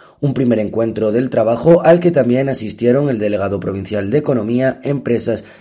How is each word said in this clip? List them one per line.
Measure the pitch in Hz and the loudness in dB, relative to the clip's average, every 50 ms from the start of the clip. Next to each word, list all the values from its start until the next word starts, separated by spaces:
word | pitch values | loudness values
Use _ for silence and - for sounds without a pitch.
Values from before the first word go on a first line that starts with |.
| - - - - | -20 -20 -12 -4
Un | - 143 127 | -4 -2 -2
primer | 127 135 120 117 110 | 0 0 2 2 0
encuentro | 104 98 - 107 117 113 107 107 107 107 104 | 0 -2 -2 -2 -2 -2 -2 -4 -2 -2 0
del | 113 131 127 | 0 -2 0
trabajo | - 123 110 110 117 120 131 160 170 175 175 | 0 0 2 2 0 0 4 4 4 6 6
al | 156 170 175 | 4 4 4
que | 170 175 | 4 2
también | 170 147 127 117 120 127 139 139 | 2 2 2 2 2 0 0 -2
asistieron | 131 - 110 107 90 - 117 120 123 139 147 143 | -4 -4 -6 -10 -6 -2 2 2 2 2 2 0
el | 131 110 | -2 -2
delegado | 104 104 104 98 98 98 98 98 | -2 -2 -2 -2 -2 -2 -4 -4
provincial | 87 - 98 98 98 - 107 104 98 98 | -4 -4 -6 -6 -6 -6 -6 -6 -4 -2
de | 113 147 | -2 -2
Economía, | 151 151 139 117 104 110 120 123 131 135 127 - - | 0 0 -2 -2 -2 -2 -2 0 0 0 -2 -4 -6
Empresas | 135 143 139 - - 120 110 - 120 113 104 - - - - | -6 -4 -4 -2 -2 -2 -2 -2 -2 -4 -4 -6 -12 -20 -20